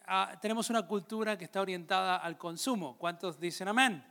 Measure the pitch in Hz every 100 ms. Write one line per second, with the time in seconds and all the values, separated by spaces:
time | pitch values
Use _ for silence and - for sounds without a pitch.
0 | - 190 196 185 208 226 220 233 - 208
1 | - 220 214 202 175 196 190 180 160 190
2 | 185 180 170 160 170 170 262 226 147 117
3 | 170 170 185 151 170 - 190 226 262 160
4 | -